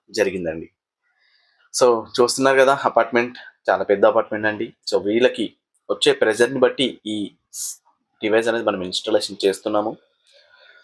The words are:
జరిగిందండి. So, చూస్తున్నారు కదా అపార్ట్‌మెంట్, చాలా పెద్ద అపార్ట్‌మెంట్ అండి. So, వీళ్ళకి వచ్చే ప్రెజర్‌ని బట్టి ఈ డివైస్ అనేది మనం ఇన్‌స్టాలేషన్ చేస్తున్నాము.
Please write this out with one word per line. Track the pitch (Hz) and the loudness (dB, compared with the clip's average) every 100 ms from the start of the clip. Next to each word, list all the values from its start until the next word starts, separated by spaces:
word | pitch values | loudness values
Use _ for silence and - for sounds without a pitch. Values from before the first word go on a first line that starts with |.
| _ | _
జరిగిందండి. | 101 98 95 85 80 - _ _ _ _ _ _ _ _ _ _ - | -2 -2 -2 -8 -8 -12 _ _ _ _ _ _ _ _ _ _ 2
So, | 127 117 110 - | 2 2 -2 0
చూస్తున్నారు | 120 - 135 135 | 0 2 2 4
కదా | 135 139 | 4 4
అపార్ట్‌మెంట్, | 123 - 117 120 120 123 - _ - | 2 0 2 0 -2 -6 -20 _ -2
చాలా | 95 | -2
పెద్ద | 95 101 110 | 2 2 4
అపార్ట్‌మెంట్ | 107 107 107 107 | 2 -2 -4 -4
అండి. | 107 113 _ - | -4 -8 _ -4
So, | 98 | -4
వీళ్ళకి | 95 110 123 - 107 _ _ _ _ | 0 2 2 0 -8 _ _ _ _
వచ్చే | - - | -2 0
ప్రెజర్‌ని | 139 113 110 120 135 | 2 0 0 -4 0
బట్టి | 123 - 127 - 107 | 0 2 -4 -4 -10
ఈ | 107 101 _ _ - - - _ _ _ _ | -8 -8 _ _ -12 -12 -12 _ _ _ _
డివైస్ | 110 110 113 | 0 2 2
అనేది | 117 | 0
మనం | 107 101 | 0 -2
ఇన్‌స్టాలేషన్ | 92 92 - 107 - 98 | -4 -8 -2 -2 -2 -2
చేస్తున్నాము. | 98 95 - 107 104 156 _ _ _ _ _ _ _ - | -2 0 -2 -2 -2 -6 _ _ _ _ _ _ _ -20